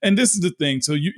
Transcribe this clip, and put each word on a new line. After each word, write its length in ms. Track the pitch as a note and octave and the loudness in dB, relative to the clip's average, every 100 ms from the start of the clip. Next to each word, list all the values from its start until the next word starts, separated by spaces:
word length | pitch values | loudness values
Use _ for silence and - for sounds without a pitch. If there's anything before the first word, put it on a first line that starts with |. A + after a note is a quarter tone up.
And 140 | G3 G3 | 0 2
this 160 | B3 | 2
is 60 | G#3 | 0
the 80 | F3+ | -2
thing. 320 | - D3+ C3+ | -2 -2 -2
So 140 | C3+ | -2
you, 180 | D3+ D3+ | -2 -2